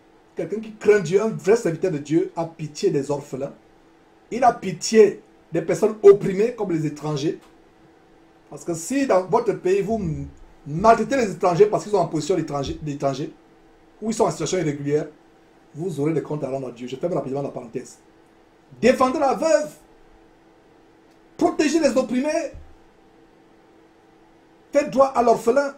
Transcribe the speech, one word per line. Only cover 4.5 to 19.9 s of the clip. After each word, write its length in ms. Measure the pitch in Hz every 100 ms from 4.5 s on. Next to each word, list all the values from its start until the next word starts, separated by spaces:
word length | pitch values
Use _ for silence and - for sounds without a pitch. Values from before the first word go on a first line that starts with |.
pitié 680 | 240 185 156 - 220 202 - - _ _
des 100 | 170
personnes 340 | - 175 214 220
opprimées 520 | 202 196 175 185 233
comme 180 | 240 190
les 140 | 160 151
étrangers. 540 | 147 151 147 156 - - _ _ _ _ _ _ _ _ _ _
Parce 160 | 147
que 100 | -
si 320 | 165 - 269 269
dans 180 | 185 185
votre 260 | 233 240
pays, 300 | - 180 202
vous 180 | 185 226 170 143 143 - - - 143
maltraitez 500 | 156 220 226 220 269
les 140 | 214
étrangers 340 | 170 185 170 208
parce 160 | 196
qu'ils 80 | 214
sont 60 | 202
en 80 | -
position 300 | 156 139 180
d'étranger, 420 | 156 143 123 -
d'étranger, 520 | 151 139 139 135 160 - _ _ _ _ _ _
ou 100 | 220
ils 40 |
sont 100 | -
en 60 | 196
situation 280 | 156 151 185
irrégulière, 480 | 156 143 143 151 151 - _ _ _ _ _
vous 260 | 143 185 143
aurez 120 | 147
des 100 | 165
comptes 200 | - 147
à 40 | 131
rendre 200 | 135 127
à 20 |
Dieu. 160 | 117 123
Je 80 | 131
ferme 160 | 175
rapidement 300 | 165 127 139
la 80 | 135
parenthèse. 480 | 123 120 127 - - _ _ _ _ _ _ _ -
Défendez 380 | 233 254 254 302
la 160 | 269
veuve. 380 | 233 320 302 302 - _